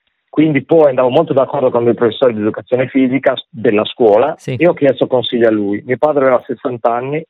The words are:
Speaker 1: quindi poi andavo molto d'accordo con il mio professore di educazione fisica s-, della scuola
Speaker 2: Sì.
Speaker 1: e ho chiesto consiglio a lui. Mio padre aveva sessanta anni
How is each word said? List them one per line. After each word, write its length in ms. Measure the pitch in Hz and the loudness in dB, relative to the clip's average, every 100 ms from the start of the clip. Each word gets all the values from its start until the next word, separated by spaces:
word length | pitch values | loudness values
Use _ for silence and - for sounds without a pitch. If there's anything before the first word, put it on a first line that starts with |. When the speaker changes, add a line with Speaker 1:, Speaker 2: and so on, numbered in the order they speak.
| _ _ _ | _ _ _
Speaker 1:
quindi 340 | - 156 139 - | -2 0 0 2
poi 240 | 165 147 | 4 4
andavo 200 | 127 127 | 4 0
molto 220 | 135 165 | 2 0
d'accordo 360 | 135 127 147 127 | 0 -2 0 0
con 80 | 120 | 0
il 60 | 120 | 0
mio 80 | 113 | 0
professore 380 | 117 107 131 | 0 2 0
di 80 | 107 | 0
educazione 460 | 104 - - 127 127 | -4 -4 -4 -4 -2
fisica 440 | 135 131 131 135 123 | 0 0 0 -2 -4
s-, 120 | - | -8
della 360 | 123 120 104 107 | -6 -2 0 -2
scuola 500 | - 113 104 139 - | 0 2 4 2 -4
Speaker 2:
Sì. 180 | - 123 | -8 -2
Speaker 1:
e 120 | 165 | 0
ho 60 | |
chiesto 340 | - 139 123 127 | 2 0 0 0
consiglio 400 | 127 113 120 113 | -2 -2 0 2
a 40 | |
lui. 300 | 110 101 101 117 | 0 -2 -4 -6
Mio 120 | 123 | -2
padre 280 | 151 143 131 | 0 2 2
aveva 180 | 123 - | 0 -2
sessanta 480 | 117 139 123 120 | -10 -8 -4 -2
anni 320 | 120 131 151 | -2 -4 -8